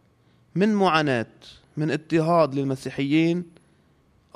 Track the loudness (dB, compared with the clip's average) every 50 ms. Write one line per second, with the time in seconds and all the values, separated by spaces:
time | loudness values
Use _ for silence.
0 | _ _ _ _ _ _ _ _ _ _ _ 0 0 2 2 2 2 2 2 2
1 | 2 0 0 -2 -2 -6 -10 _ -20 -20 -20 -20 _ _ _ -6 -4 -2 -4 -4
2 | -4 -2 -2 0 0 2 2 2 2 2 0 -4 -4 -4 -4 -6 -8 -10 -6 -6
3 | -2 0 2 2 2 2 0 -2 -4 -8 -16 -20 _ _ _ _ _ _ _ _
4 | _ _ _ _ _ _ -2